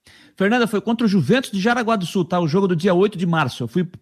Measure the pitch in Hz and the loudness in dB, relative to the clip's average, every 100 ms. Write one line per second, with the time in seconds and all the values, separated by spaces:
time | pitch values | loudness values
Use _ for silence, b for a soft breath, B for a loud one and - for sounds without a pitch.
0 | _ b b - 190 247 226 202 220 233 | _ b b -2 0 2 0 -2 -2 0
1 | 226 196 131 247 - 196 214 240 226 220 | 2 2 2 0 0 -2 0 0 0 -2
2 | 170 196 156 180 165 180 196 170 190 175 | -2 -4 -2 -2 0 0 0 0 2 2
3 | 202 170 175 160 131 - 117 180 160 - | 2 0 -2 0 -2 -4 -4 -2 -4 -8